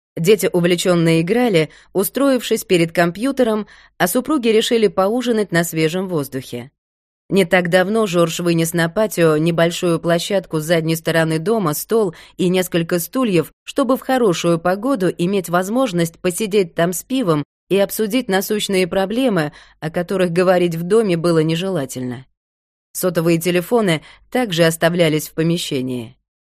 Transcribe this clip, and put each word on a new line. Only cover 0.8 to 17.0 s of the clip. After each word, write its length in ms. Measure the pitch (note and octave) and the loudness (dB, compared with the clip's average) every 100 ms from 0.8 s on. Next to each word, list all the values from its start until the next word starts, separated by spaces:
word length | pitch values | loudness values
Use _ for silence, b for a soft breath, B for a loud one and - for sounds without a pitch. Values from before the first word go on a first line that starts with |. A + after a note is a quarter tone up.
| F#3+ E3+ E3 E3 | 2 2 4 2
играли, 500 | E3+ A#3 B3 E3+ D3+ B B | 2 0 2 2 0 B B
устроившись 720 | F3+ G3+ B3 C#4 B3+ - A3 | -4 -2 0 2 2 0 -4
перед 280 | - F3 E3 | 0 0 2
компьютером, 720 | F3 E3+ F3+ C4 C#4 A3+ G#3+ G3+ B B - | 0 0 0 -4 0 0 0 -4 B B -4
а 80 | F3+ | -2
супруги 420 | B3+ B3 D4+ A3+ | 0 0 0 2
решили 380 | G#3+ - A#3 G#3 | 2 2 2 2
поужинать 640 | F#3+ F#3+ B3 A#3+ A3 G3+ | 2 0 0 0 -2 0
на 140 | E3+ | 0
свежем 440 | E3+ D#3+ D#3 F3+ F#3+ | -2 0 -2 -2 -4
воздухе. 640 | E3 C#3 C#3 - A#2+ A#2+ _ _ _ _ _ - | -4 -4 -8 -10 -12 -14 _ _ _ _ _ -2
Не 140 | F#3+ | 0
так 240 | E3+ F#3 F3 | 2 2 2
давно 360 | F#3 F#3 A3+ G#3+ | 2 2 0 0
Жорж 340 | F3 E3 E3 | 2 0 0
вынес 340 | F3 E3 E3 | 0 0 0
на 140 | F3 E3 | 0 -2
патио 480 | D#3+ E3 F3 E3 D3+ | 0 -2 2 2 4
небольшую 600 | E3 E3 E3+ E3+ F3 E3 | 2 2 0 0 -2 0
площадку 600 | E3 E3+ - G3 F#3 D#3 | 0 -2 0 -4 -2 -6
с 40 | |
задней 300 | D3+ E3+ D#3+ | 0 0 0
стороны 440 | D#3+ E3 E3 D#3+ D#3+ | -2 0 0 0 0
дома, 360 | E3 A3+ E3 | 0 0 0
стол 400 | D3+ - A3+ G3 B B - | -4 -2 0 0 B B -2
и 120 | F3+ | 0
несколько 520 | F#3 - E3+ E3 F3 | 0 0 -2 -2 -4
стульев, 500 | E3+ C4 A#3+ E3+ D#3 _ | -4 -2 0 0 -2 _
чтобы 320 | - - B3+ B3+ | -8 -2 0 0
в 60 | |
хорошую 580 | - C4 A3+ E3 F3 E3 | 0 2 2 2 0 0
погоду 480 | F3 G3 B3 C4 F3+ | 0 -2 -2 0 -2
иметь 400 | - F3 G3+ F3 | -2 -2 -2 0
возможность 720 | F3 F#3 A#3+ C4 F3 E3 - | -2 0 -2 0 0 -2 -2
посидеть 540 | F#3 F3 A3 G3+ F3 | -4 -4 0 0 0
там 180 | - E3+ | 0 -2
с 100 | F3 | -2